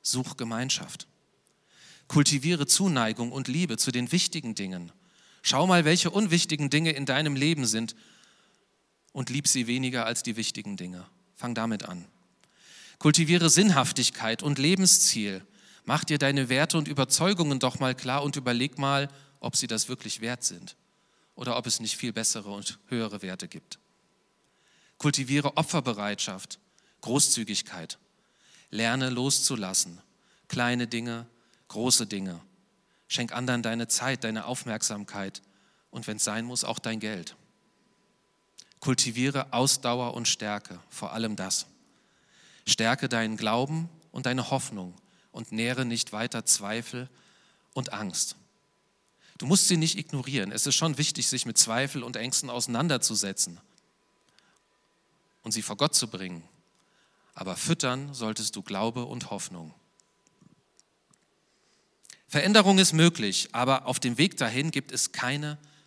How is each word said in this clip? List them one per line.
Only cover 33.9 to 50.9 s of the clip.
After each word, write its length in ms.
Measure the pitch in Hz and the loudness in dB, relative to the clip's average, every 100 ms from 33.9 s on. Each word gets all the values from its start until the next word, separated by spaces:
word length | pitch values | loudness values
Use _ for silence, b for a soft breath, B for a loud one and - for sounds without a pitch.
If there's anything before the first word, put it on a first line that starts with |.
| - 127 131 | -2 0 -2
deine 220 | 113 110 104 | -4 -4 -6
Aufmerksamkeit 920 | 123 - 107 - 104 101 104 95 - b b b b b | -8 -6 -4 -4 -4 -8 -8 -8 -10 b b b b b
und 160 | 127 110 | -12 -10
wenn's 160 | 107 | -4
sein 200 | - 107 | -2 -2
muss, 200 | 120 123 | -4 -6
auch 160 | - 113 | -4 -4
dein 180 | 117 110 | -4 -4
Geld. 380 | 107 104 82 - _ _ _ _ _ _ _ _ _ _ _ _ B B | -6 -6 -10 -16 _ _ _ _ _ _ _ _ _ _ _ _ B B
Kultiviere 720 | - 127 - 117 131 131 135 | -2 2 0 0 -2 -2 -2
Ausdauer 600 | 120 135 - 123 123 120 | 0 2 2 0 -2 -2
und 120 | 120 113 | -4 -2
Stärke, 540 | - 104 104 - 90 - | -2 -4 -6 -8 -18 -16
vor 220 | - 98 | -10 -8
allem 240 | - 113 104 | -6 -4 -4
das. 300 | 95 - - _ _ b b b b b b b - | -4 -4 -4 _ _ b b b b b b b -2
Stärke 420 | - 113 135 131 | 2 2 2 0
deinen 280 | 120 113 107 | 0 0 -2
Glauben 520 | 110 117 139 160 165 - _ | 0 2 0 -2 -6 -10 _
und 160 | 123 123 | -6 -2
deine 240 | 127 123 | -2 0
Hoffnung 420 | 135 - 104 90 90 b b b | -2 -2 -8 -10 -14 b b b
und 220 | 117 113 | -16 -10
nähre 320 | 110 117 127 | -4 -2 0
nicht 280 | 123 117 - | -2 -2 -4
weiter 320 | 104 120 120 | -4 -4 -4
Zweifel 640 | 107 - 101 110 117 123 127 b b b b b b | 0 0 0 -6 -6 -10 -12 b b b b b b
und 180 | - - | -8 -8
Angst. 420 | 101 110 - - - _ _ _ _ _ _ _ b b b | -6 -6 -4 -6 -6 _ _ _ _ _ _ _ b b b
Du 80 | - | 2
musst 220 | 190 - | 4 4
sie 80 | 170 | 2
nicht 200 | 160 - | 2 -2
ignorieren. 540 | - 143 127 135 98 | -6 -8 -4 -4 -4
Es 160 | - 143 | -2 0
ist 80 | |
schon 240 | - 165 | 2 0